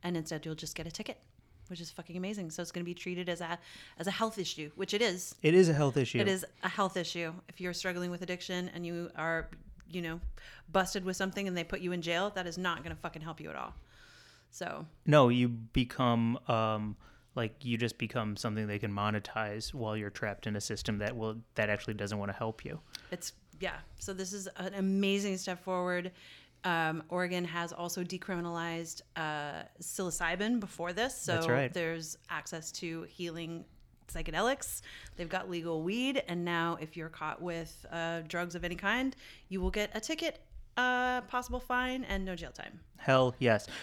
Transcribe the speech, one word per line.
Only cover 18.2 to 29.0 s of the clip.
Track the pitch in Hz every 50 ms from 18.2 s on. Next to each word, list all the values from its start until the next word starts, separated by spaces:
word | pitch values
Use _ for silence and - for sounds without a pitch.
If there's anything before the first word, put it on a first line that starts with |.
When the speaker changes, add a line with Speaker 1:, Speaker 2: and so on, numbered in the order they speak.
| 110 104 104
Speaker 2:
something | 101 - 113 104 110 107
they | 104 104 104
can | - 104
monetize | 101 104 104 107 107 104 101 - - 110 110 104 104 113 110 - -
while | 135 113 107 107
you're | 107 104 101
trapped | - - 113 104 101 - -
in | 113 104
a | 104
system | - - 110 - - - 107 101
that | 104 104 127
will, | 117 110 110 110 113 - - _
that | - 107 104
actually | 104 104 - - 107
doesn't | 104 104 101 107
wanna | 104 101 101 95
help | - 113 113 110 - -
you. | - - 156 - - - - - -
Speaker 1:
It's, | 180 175 - - - - _ _ - 151
yeah. | 190 170 156 - - - - -
So | - 196 190
this | 185 190 180 202
is | 202 190 202 -
an | - 185 190 202
amazing | 196 190 190 196 196 202 196 196 202 202 202 190
step | 180 - 196 180 175 -
forward. | 190 185 180 180 180 180 175 175 185 - - - - - - - - _ _ -
Um, | 185 170 165 160 160 160 165 160 -
Oregon | 175 180 180 175 180 180 175
has | 165 165 170 170 165 -
also | - 170 170 - 180 180
decriminalized, | 175 185 180 - - 185 175 170 170 170 170 170 170 165 165 165 165 - -